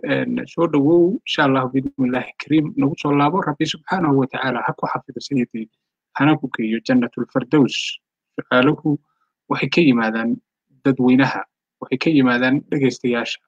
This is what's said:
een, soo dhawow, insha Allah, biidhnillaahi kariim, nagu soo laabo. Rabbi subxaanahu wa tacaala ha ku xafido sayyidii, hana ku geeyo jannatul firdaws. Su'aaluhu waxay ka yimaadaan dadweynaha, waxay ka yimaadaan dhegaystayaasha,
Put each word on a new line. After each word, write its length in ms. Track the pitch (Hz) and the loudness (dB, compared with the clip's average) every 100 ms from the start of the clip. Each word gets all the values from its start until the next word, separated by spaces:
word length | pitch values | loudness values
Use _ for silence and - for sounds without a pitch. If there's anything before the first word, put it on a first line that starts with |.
een, 360 | - 135 123 123 135 | -2 -2 -2 -4 -6
soo 200 | - 170 | -2 0
dhawow, 520 | 151 139 175 175 220 | 2 4 4 4 0
insha 240 | - - | -4 0
Allah, 240 | 143 135 127 | 2 2 0
biidhnillaahi 640 | 135 135 - 127 123 120 - | -2 -4 -2 -2 -2 -6 -16
kariim, 320 | - 156 147 - | -2 0 0 0
nagu 180 | 139 165 | -2 -2
soo 140 | 147 | -2
laabo. 300 | 143 147 185 | 2 2 0
Rabbi 220 | 175 143 156 | -4 -4 -4
subxaanahu 500 | - - 190 160 135 | -6 -4 -2 2 2
wa 80 | 127 | 0
tacaala 360 | 120 131 120 | -4 -4 -4
ha 80 | 101 | -6
ku 140 | 147 - | -6 -6
xafido 320 | - - 120 | -8 -10 -14
sayyidii, 480 | - 139 120 113 110 _ _ _ _ - | -4 -4 -4 -6 -12 _ _ _ _ -2
hana 220 | 139 147 | 0 2
ku 100 | 131 | -2
geeyo 320 | - 113 113 | -6 -4 -4
jannatul 460 | - 127 120 - 120 | 0 0 0 -4 -4
firdaws. 720 | - - 156 117 - - - _ _ _ - | -4 0 2 2 0 -8 -10 _ _ _ -14
Su'aaluhu 580 | - 123 131 156 156 143 - _ _ _ _ | -2 2 2 0 -2 -4 -6 _ _ _ _
waxay 200 | - 143 | -4 0
ka 120 | - | 2
yimaadaan 580 | 160 120 110 113 113 123 _ _ _ _ 139 | 4 4 0 -2 -2 -4 _ _ _ _ -2
dadweynaha, 580 | 131 127 127 131 - - _ _ _ | 2 4 4 2 -2 -10 _ _ _
waxay 160 | - 131 | -8 -2
ka 120 | - | 2
yimaadaan 540 | 151 127 123 131 143 - | 4 4 2 2 0 -2
dhegaystayaasha, 680 | 156 131 120 123 120 113 - | -2 0 0 -4 -4 -4 -10